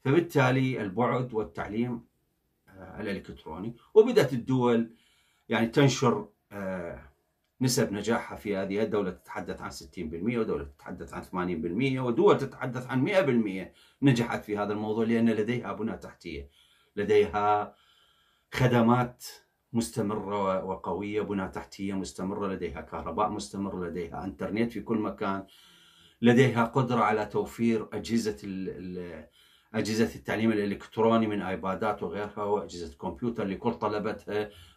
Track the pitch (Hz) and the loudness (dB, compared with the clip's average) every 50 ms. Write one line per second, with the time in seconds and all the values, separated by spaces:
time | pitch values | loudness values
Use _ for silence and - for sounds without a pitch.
0 | - 131 147 170 170 - - 143 131 127 127 131 131 131 123 107 107 95 90 113 | 0 4 4 4 4 4 4 4 4 4 4 2 0 0 -2 -4 -4 -4 0 0
1 | 123 139 135 127 127 - 110 110 104 - - 101 90 95 104 113 123 123 120 - | 2 2 2 0 -2 -2 -4 -4 -4 -4 -6 -8 -8 -4 -2 -2 -2 -2 -4 -8
2 | - _ _ _ _ _ _ _ _ _ _ _ _ _ - 92 - - - 98 | -10 _ _ _ _ _ _ _ _ _ _ _ _ _ -20 -20 -18 -16 -12 -8
3 | 107 104 98 90 - - - - - 78 78 90 104 117 - - _ _ - 214 | -6 -6 -6 -6 -8 -12 -16 -16 -14 -12 -10 -8 -8 -8 -10 -12 _ _ 8 8
4 | 220 254 202 196 139 131 139 117 - - 131 127 123 120 117 117 113 113 - _ | 8 8 8 6 6 4 2 -2 0 0 2 4 4 6 6 4 2 0 -6 _
5 | _ _ _ _ _ _ _ _ _ - 117 110 117 113 - 147 143 135 - - | _ _ _ _ _ _ _ _ _ -2 0 2 2 2 6 6 6 6 6 4
6 | 127 117 107 104 - - _ _ _ - - 101 95 95 92 90 85 80 78 76 | 4 2 2 2 -2 -8 _ _ _ -16 -12 -8 -6 -6 -6 -6 -8 -8 -10 -12
7 | - - _ _ _ _ _ _ _ _ _ - 127 127 - 127 107 - 101 104 | -16 -20 _ _ _ _ _ _ _ _ _ 0 0 2 2 2 0 0 -2 -2
8 | - 110 117 - - - 98 - - 104 98 95 98 92 98 104 110 98 110 104 | -2 0 0 -2 -2 -6 -12 -8 -4 -4 -2 -2 -2 -2 0 0 0 0 0 0
9 | 101 92 90 - _ - - 104 90 - 95 - - 95 - - 85 - - 92 | 0 -2 -4 -8 _ -12 -10 -10 -8 -8 -8 -10 -10 -12 -12 -14 -16 -14 -10 -10
10 | 85 78 80 - 98 120 123 113 107 95 82 71 71 71 - _ - - 92 90 | -8 -8 -6 -4 -2 -2 0 0 -2 -2 -4 -4 -6 -10 -16 _ -14 -12 -12 -12
11 | 90 - 90 92 - - 92 90 87 90 87 80 85 85 87 113 135 135 131 131 | -12 -12 -12 -14 -12 -8 -6 -4 -2 -2 -2 -4 -4 -4 -2 0 0 0 0 0
12 | 127 120 117 160 202 190 143 - 139 131 - - 131 131 117 131 - - 131 127 | 0 0 2 6 6 6 6 6 2 -4 -6 -8 -8 -6 -6 -6 -6 -2 0 0
13 | 135 202 196 190 165 135 123 117 110 98 95 92 87 - - - - _ _ - | 2 2 4 4 4 4 4 4 2 2 -2 -6 -8 -10 -14 -20 -20 _ _ 2
14 | 131 139 123 117 110 - 110 107 - 107 104 104 101 101 104 107 107 107 107 113 | 4 4 4 4 2 0 -2 -6 -6 -4 -4 -2 -2 -2 -2 -2 -2 -2 0 0
15 | 110 113 117 113 117 117 107 104 104 113 123 117 104 101 92 98 107 107 92 - | 2 2 2 4 4 4 4 2 0 0 -2 -4 -4 -6 -6 -4 -4 -4 -6 -8
16 | - 90 - - - 85 76 69 71 - _ _ _ _ _ _ _ _ - 101 | -10 -16 -18 -16 -12 -12 -10 -10 -12 -14 _ _ _ _ _ _ _ _ -6 -2
17 | 101 104 107 104 98 - 107 104 104 104 104 104 104 - - _ _ _ _ _ | 2 4 6 6 6 4 2 2 4 4 4 4 2 -2 -10 _ _ _ _ _
18 | _ _ _ _ _ _ _ _ _ _ - - 131 127 120 120 113 117 120 123 | _ _ _ _ _ _ _ _ _ _ 0 2 4 4 6 6 6 6 4 4
19 | 120 - - - - - - - _ _ _ _ _ _ - 117 113 113 - 117 | 2 -2 -6 -12 -18 -18 -18 -20 _ _ _ _ _ _ -2 -2 -2 -2 -2 -4
20 | 104 101 107 104 95 98 104 101 98 95 95 92 90 95 92 - - 95 87 95 | -2 -2 -2 -4 -4 -4 -2 0 0 0 0 0 -2 -4 -6 -6 -6 -6 -4 -4
21 | 104 104 104 107 95 95 101 95 95 90 - - - - - - 98 98 98 95 | -4 -4 -2 -2 -2 -2 -2 -2 -2 -4 -6 -10 -12 -12 -10 -6 -6 -4 -4 -4
22 | 90 - - - 92 98 104 98 101 95 95 85 87 80 78 80 80 - 85 80 | -6 -6 -6 -6 -4 -4 -4 -4 -4 -4 -4 -4 -6 -6 -8 -8 -12 -10 -10 -8
23 | - 82 80 104 104 98 104 101 101 - - 98 98 95 92 92 90 82 80 90 | -8 -4 -2 0 0 0 -2 -4 -8 -8 -6 -6 -4 -4 -4 -4 -6 -6 -6 -6
24 | 85 - - - 90 98 92 - 98 92 98 110 117 117 - 101 - - 113 107 | -8 -8 -8 -8 -8 -8 -8 -6 -6 -4 -2 -2 -2 -2 -4 -6 -4 -2 -2 -2
25 | 104 98 101 - 107 98 196 196 - - - - - - - - _ _ _ _ | -2 -4 -4 -4 -2 -2 -2 -4 -6 -10 -18 -20 -20 -20 -20 -20 _ _ _ _
26 | - - _ - 117 120 117 123 135 120 110 117 117 117 - 135 127 117 123 117 | -20 -20 _ 2 6 6 8 8 6 6 4 2 0 2 2 0 0 2 2 2
27 | 104 107 110 107 104 - - 104 98 - - - 117 117 113 107 101 - 113 101 | 2 2 2 0 -2 -2 -2 -2 -4 -4 -2 0 0 2 2 0 -2 -4 -8 -8
28 | 95 107 117 113 104 107 104 - 101 98 95 95 95 92 - - 92 92 90 90 | -4 -2 -2 0 0 -2 -4 -6 -8 -8 -6 -6 -6 -6 -8 -8 -10 -10 -8 -10
29 | 87 87 80 78 78 - _ _ _ _ _ _ _ _ 110 113 98 104 107 113 | -10 -10 -12 -14 -16 -18 _ _ _ _ _ _ _ _ -4 -4 -2 0 0 0
30 | 113 - - - - - 98 104 113 113 107 104 101 101 95 - - - - 113 | 0 0 -2 -6 -6 -4 -2 0 2 2 2 2 0 -2 -4 -6 -10 -6 0 2
31 | 110 113 113 113 110 104 104 98 90 95 95 80 95 95 92 - 110 104 - - | 4 4 4 4 2 2 0 -2 -2 -4 -4 -4 -4 -4 -2 -2 -2 -2 -2 -4
32 | 101 87 87 98 104 101 - 107 104 101 104 101 - - 90 87 82 78 - - | -4 -6 -6 -6 -8 -8 -6 -6 -2 0 0 0 -2 -4 -10 -10 -10 -12 -10 -8
33 | 95 92 - - 123 117 117 110 98 95 95 - - 120 113 - 110 101 107 104 | -8 -8 -6 -4 -4 -4 -2 -2 -4 -4 -4 -2 -2 -4 -2 -2 -2 -2 -2 -2
34 | 98 110 92 - - 92 101 104 104 - - - - - _ | -2 -4 -4 -6 -6 -4 -4 -4 -4 -6 -10 -18 -20 -20 _